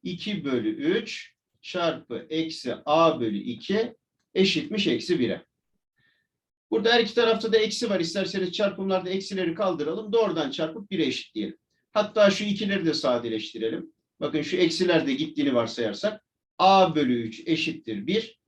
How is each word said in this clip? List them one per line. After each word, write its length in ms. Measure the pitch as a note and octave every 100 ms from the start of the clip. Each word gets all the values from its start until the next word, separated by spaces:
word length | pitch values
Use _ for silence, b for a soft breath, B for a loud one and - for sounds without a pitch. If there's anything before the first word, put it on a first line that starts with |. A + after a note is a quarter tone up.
İki 420 | - F3+ G#3 F#3 C#3
bölü 240 | B2 G#2+
üç 640 | - D3 G#3+ - - - _ _ _
çarpı 640 | - F3+ E3+ B2+ - A2+ -
eksi 460 | D#3+ D#3+ - B2+ - -
A 340 | D#3 E3 C3+
bölü 180 | A2+ G2+
iki 580 | B2 A2+ - G3+ A#3+ - _ _ _
eşitmiş 540 | F#3 F#3+ D#3+ - G#3+ E3+
eksi 320 | A#2 - E3+
bire. 260 | A2+ - _ _ _ _ _ _ _ _ _ _ _ _ _
Burada 220 | A3 A3
her 60 | A#3+
iki 140 | -
tarafta 400 | - A3+ G#3+ A3
da 40 | G#3+
eksi 320 | G#3+ - A#3
var. 100 | F#3+
İsterseniz 520 | E3 G3 F#3 F#3+ F3+
çarpımlarda 580 | - G3+ G3 F#3+ F#3 F3+
eksileri 460 | F#3+ F#3+ F#3+ E3+ F3
kaldıralım. 580 | F#3+ D#3+ D3 F#3+ G#3+
Doğrudan 380 | A3+ G#3 E3 C#3
çarpıp 400 | D3+ D#3+ A3 -
bire 140 | F3+ C#3
eşitleyelim. 520 | - - A2 - - _ _ _
Hatta 400 | G#3+ G#3 G#3+ G3+
şu 120 | -
ikileri 420 | G#3 G3+ G3+ F#3+ D#3+
de 80 |
sadeleştirelim. 1000 | C#3+ C3+ A#2+ A#2+ A2 - A2 A2+ D#3 - _ _ _
Bakın 220 | D3+ D3+
şu 160 | D3 F#3
eksiler 500 | E3+ F3 F3 D#3+ C3+
de 60 |
gittiğini 420 | C3 D#3 D3 C#3 B2
varsayarsak 680 | A2 - A2 G2+ G#3 G#3+ _ _ _ -
A 380 | F#3 G3 F3+ D#3
bölü 260 | C3 A#2+
üç 260 | A2 - -
eşittir 600 | D#3 D#3+ - - G2+ G#2
bir. 320 | G#3+ A3 _